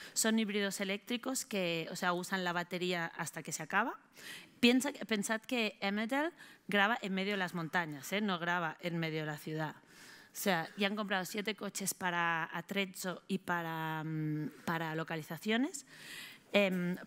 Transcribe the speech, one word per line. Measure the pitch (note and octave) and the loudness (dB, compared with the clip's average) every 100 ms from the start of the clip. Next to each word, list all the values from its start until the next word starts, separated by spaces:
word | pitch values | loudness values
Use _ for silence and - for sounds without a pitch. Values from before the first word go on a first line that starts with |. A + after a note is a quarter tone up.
| - | -6
son | - A3+ A3 | 2 4 4
híbridos | G#3+ G#3 G3+ F#3+ | 2 2 0 0
eléctricos | G3 G3+ - A#3+ C4 C4 - | -2 -2 -4 -4 -2 -4 -2
que, | G3+ F3 E3 D#3+ | 0 2 0 -2
o | - | 0
sea, | F3+ | 0
usan | F3 F3 F#3+ | 0 0 0
la | F3+ | 0
batería | F3 F3 F3+ F3+ F3+ E3 | 0 -2 -2 0 0 -2
hasta | - E3 E3 | -4 -6 -6
que | D#3+ | -8
se | D#3+ | -8
acaba. | D#3 F#3+ B3 - - - - - - - | 0 2 2 -4 -16 -18 -14 -14 -16 6
Piensa, | A#3+ B3 C#4+ - - | 6 8 4 -4 -2
pensad | G#3+ G3+ A3 | 0 0 -2
que | - B3 G#3+ - | 0 0 0 0
Emmerdale | G3 G#3 A3 C4+ D#4+ - - - - | -2 0 0 0 0 -6 -20 -16 0
graba | G3+ G3+ A#3+ | 4 6 4
en | G3+ | 0
medio | F#3+ G3 | 0 0
de | G3+ | 0
las | F3 | -2
montañas, | F3 D#3+ F#3 E3 C#3+ - | -2 0 0 0 -6 -2
¿eh? | G3 | 0
No | G#3+ F3 | 2 0
graba | E3+ F3 D#3+ - | 2 0 0 -2
en | F3+ E3+ | -2 0
medio | D#3+ D#3 | 0 0
de | D3+ | -2
la | D3 | -6
ciudad. | - D#3 D3+ - - - - - - | -6 -4 -4 -6 -20 -20 -20 -20 -16
O | - | -2
sea, | G3+ E3+ D#3+ - | 2 2 0 0
y | |
han | G3 G#3 | 0 0
comprado | G3+ G3 F3+ | 0 0 0
siete | G#3+ G3+ G3+ | -4 -4 -4
coches | G3+ - F#3+ - | -6 -4 -4 -2
para | F#3 F3 E3+ E3 E3 F3 | 0 2 2 2 -2 -6
Atrezzo | - G3 F#3+ F#3 F#3 E3+ - | -4 -2 -2 -4 -6 -6 -4
y | F#3+ | -4
para, | - F3 E3 D#3+ D#3+ D#3 D#3 | 0 -2 0 -2 -2 -2 -2
mm, | D#3 D#3 D3+ D3+ - | -2 0 -2 -4 -6
para | - E3 D#3+ | -4 -2 -2
localizaciones, | D#3+ D#3+ D#3+ D3+ D#3+ G#3+ A3+ D4 - - - - - - - - | -2 -2 -4 -4 -6 2 2 2 -2 -14 -18 -14 -14 -14 -18 2
em, | G3+ G3 F#3 F3 F3+ | 4 6 2 0 -2